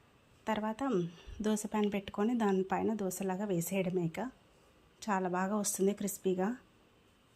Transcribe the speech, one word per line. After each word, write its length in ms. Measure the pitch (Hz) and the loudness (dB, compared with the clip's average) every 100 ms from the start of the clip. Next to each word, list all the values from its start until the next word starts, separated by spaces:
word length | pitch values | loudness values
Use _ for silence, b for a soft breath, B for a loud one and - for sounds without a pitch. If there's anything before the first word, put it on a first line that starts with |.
| b _ _ - - | b _ _ -8 -4
తర్వాత 300 | 214 214 220 277 196 170 B B - | -2 -2 -2 0 0 -2 B B -4
దోశ 160 | 214 214 208 | 0 0 0
ప్యాన్ 180 | 214 208 | 0 0
పెట్టుకొని 380 | 196 196 - 208 247 | 0 -4 -2 0 2
దానిపైన 500 | 208 190 185 180 196 214 | 2 2 2 0 0 0
దోశలాగా 460 | 185 180 190 185 208 | -2 -2 -2 -2 0
వేసేయడమే. 520 | 175 165 190 180 180 165 | 0 0 0 2 0 0
ఇక 80 | 175 247 - _ _ - _ _ _ | -2 -6 -10 _ _ -20 _ _ _
చాలా 240 | 220 190 185 180 | -2 0 2 0
బాగా 200 | 190 208 | 0 0
వస్తుంది 320 | 196 - 190 202 | 0 2 2 2
క్రిస్పీగా. 460 | 202 - 190 185 190 254 - _ _ _ _ _ _ | -2 -2 0 2 0 -2 -10 _ _ _ _ _ _